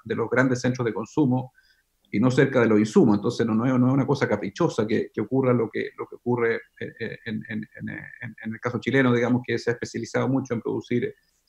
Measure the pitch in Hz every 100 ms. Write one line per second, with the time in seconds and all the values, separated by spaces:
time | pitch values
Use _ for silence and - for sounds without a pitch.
0 | - 110 113 120 131 123 127 123 117 107
1 | 110 - 139 127 127 _ _ _ _ _
2 | _ 104 127 127 135 131 113 107 107 202
3 | 139 104 120 120 117 110 123 131 123 139
4 | 135 139 123 104 95 - 165 - 110 107
5 | - - 107 131 127 120 110 113 110 -
6 | 117 - 120 120 117 113 - - - -
7 | 110 - 117 110 107 110 107 110 110 104
8 | 98 - 117 110 110 110 120 117 117 131
9 | 127 120 117 123 123 117 117 120 113 113
10 | 117 123 120 135 135 113 110 113 - 120
11 | - - _ _